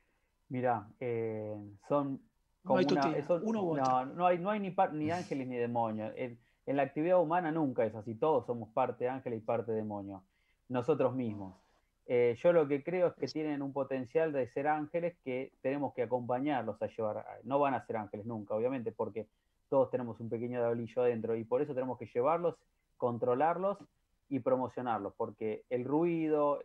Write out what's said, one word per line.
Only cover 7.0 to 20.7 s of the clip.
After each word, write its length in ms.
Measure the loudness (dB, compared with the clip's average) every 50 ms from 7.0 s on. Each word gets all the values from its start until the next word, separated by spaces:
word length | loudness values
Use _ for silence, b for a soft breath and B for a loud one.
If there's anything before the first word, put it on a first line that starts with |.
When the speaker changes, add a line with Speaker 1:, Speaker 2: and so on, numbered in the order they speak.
| 2 4 6 4
Speaker 1:
humana 300 | 4 4 2 0 2 0 0
nunca 320 | 0 0 0 2 2 0
es 100 | 0 0
así, 200 | -4 -8 -8 -4
todos 320 | 0 2 2 2 2 2
somos 240 | -2 -6 -6 -6 -4
parte 380 | -2 0 0 0 0 -2 -4 -4
ángel 260 | -4 -4 -6 -6 -6
y 60 | -4
parte 320 | -2 -2 -2 0 0 0 -2
demonio, 520 | -2 -2 -2 -4 -6 -6 -8 -10 -12 -14 _ _ _ _ _ _ _ _ -4
nosotros 460 | -4 -2 2 2 2 2 2 0 0
mismos. 400 | 0 -4 -4 -6 -6 -10 -14 -16 -18 _ _ _ _ _ _ _ _ _
Eh, 300 | 0 2 4 4 4 4 4 4
yo 100 | 6 6
lo 160 | 6 4 4
que 140 | 2 -2 -2
creo 240 | -2 0 2 2 2
es 60 | 0
que 120 | 0 -6 -4
tienen 340 | -4 -2 -2 -2 -2 -4 -4
un 100 | -4 -2
potencial 580 | -4 -2 -2 -2 -4 -4 -2 0 0 0 2 0
de 140 | 0 -2 -2
ser 180 | -2 -2 0 0
ángeles 480 | 0 0 -2 -2 -4 -2 -2 -2 -6 _ -8
que 280 | -6 -4 -4 -4 -6 _ _ -4
tenemos 320 | -2 -2 -2 -2 -4 -2
que 80 | -4 -4
acompañarlos 800 | -2 -2 -2 0 0 -2 0 0 0 0 0 -2 -4 -4 -4 -6
a 40 |
llevar, 320 | -6 -4 -2 -2 -2 -2 -4
a, 80 | -8 -10 -14 -12 -6
no 140 | -2 0 2
van 140 | 2 2 0
a 140 | -2 -4
ser 100 | -4 -4
ángeles 300 | -4 -4 -4 -6 -8 -8
nunca, 280 | -6 -6 -6 -6 -4 -2
obviamente, 380 | 0 0 0 -2 -2 -6 -6 -4
porque 340 | -4 -4 -4 -4 -8 -10 -10 _ _ _ _ _ _ _ 0
todos 200 | 4 4 4 4
tenemos 300 | 2 -4 -4 -4 -8 -8
un 80 | -6 -4
pequeño 320 | -4 -4 -4 -2 0 0
diablillo 400 | 2 2